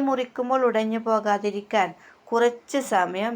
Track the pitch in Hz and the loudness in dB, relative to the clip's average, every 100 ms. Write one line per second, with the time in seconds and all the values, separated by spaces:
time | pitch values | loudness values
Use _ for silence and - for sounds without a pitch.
0 | 269 262 247 - 247 262 247 220 220 220 | 2 -2 -4 -6 -2 2 2 2 0 -2
1 | 226 220 208 202 208 202 202 214 180 - | 0 0 2 0 -2 -6 -2 0 0 -4
2 | - - - 233 240 240 - 277 262 196 | -20 -20 -4 2 2 0 -4 -4 0 0
3 | 180 185 220 | 0 -2 -4